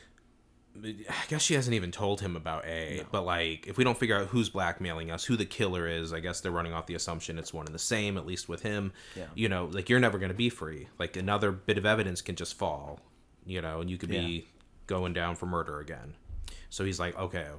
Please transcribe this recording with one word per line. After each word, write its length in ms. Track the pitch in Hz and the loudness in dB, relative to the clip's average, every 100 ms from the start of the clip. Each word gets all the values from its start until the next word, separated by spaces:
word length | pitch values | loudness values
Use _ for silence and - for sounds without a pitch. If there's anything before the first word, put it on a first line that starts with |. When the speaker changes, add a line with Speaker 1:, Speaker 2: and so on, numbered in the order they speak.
| - - _ _ _ _ _ 98 | -20 -20 _ _ _ _ _ -12
Speaker 1:
I 200 | 110 104 107 - - | -8 -8 -6 -6 -4
guess 140 | 151 | 0
she 120 | - 147 | 4 4
hasn't 180 | 123 113 | 4 2
even 160 | 87 | 0
told 300 | - 101 101 | 0 2 2
him 140 | 98 85 | 0 -2
about 280 | 80 78 80 | -2 -4 -4
A, 320 | 82 78 73 | -4 -4 -6
Speaker 2:
No. 60 | 76 | -4
Speaker 1:
but, 120 | 104 90 | -2 0
like, 420 | 87 82 80 - | 2 0 -2 -4
if 80 | 101 | 4
we 60 | |
don't 140 | 127 117 | 4 4
figure 200 | 117 101 | 4 4
out 100 | 95 | 4
who's 220 | 120 107 | 2 2
blackmailing 600 | 98 87 - 90 82 82 | 2 0 0 -2 -4 -4
us, 140 | 82 - | -4 2
who 100 | 117 | 2
the 100 | 98 | 2
killer 400 | - 101 90 85 | 0 0 2 0
is, 260 | 82 82 | 0 -2
I 60 | 82 | -4
guess 180 | 87 85 | -4 -4
they're 120 | 92 | -2
running 200 | 85 85 | 0 0
off 120 | 82 80 | -4 -4
the 80 | 87 | -4
assumption 420 | - 82 - 82 | -4 -4 -4 -6
it's 160 | 80 | -6
one 120 | 80 76 | -8 -2
and 100 | 80 | 0
the 40 | |
same, 380 | - 113 104 95 | 2 2 2 0
at 80 | 85 | -2
least 220 | 87 - | -6 -4
with 140 | 85 | -4
him. 320 | 110 104 98 - - 95 | -2 0 -2 -4 -12 -10
Speaker 2:
Yeah. 100 | 80 85 | -8 0
Speaker 1:
You 140 | 113 | 2
know, 160 | 92 87 | 2 0
like, 240 | 95 92 | -2 6
you're 100 | 123 | 8
never 180 | 120 98 | 8 4
gonna 160 | 92 | 0
be 160 | 95 120 | 2 2
free. 380 | - 78 76 - - | 0 -6 -8 -12 -4
Like, 200 | 87 92 | -4 0
another 340 | 95 104 104 | 2 4 4
bit 260 | 95 - 101 | 4 2 4
of 80 | 104 | 6
evidence 360 | 110 98 90 | 4 4 -2
can 140 | - 87 | -4 -6
just 220 | 85 - | -6 -2
fall, 420 | 92 71 71 71 - - _ _ - | -2 -2 -6 -12 -16 -20 _ _ -6
you 160 | 90 | -4
know, 200 | 82 80 | -2 -2
and 80 | 87 | -2
you 80 | 90 | -2
could 120 | 85 | -2
be 80 | 92 | 0
Speaker 2:
Yeah. 240 | 85 85 - - - - - | 0 -2 -6 -16 -20 -18 -4
Speaker 1:
going 260 | 95 90 | 0 0
down 220 | 87 85 85 | 0 0 -2
for 100 | 90 | -2
murder 320 | 85 80 73 | 0 -2 -4
again. 340 | 73 71 60 - - - - - - | -8 -10 -12 -16 -10 -10 -8 -12 -10
So 160 | - 98 | -2 -2
he's 140 | 85 | 0
like, 180 | 87 87 | -2 -2
"Okay, 280 | 92 90 76 | -4 -4 -6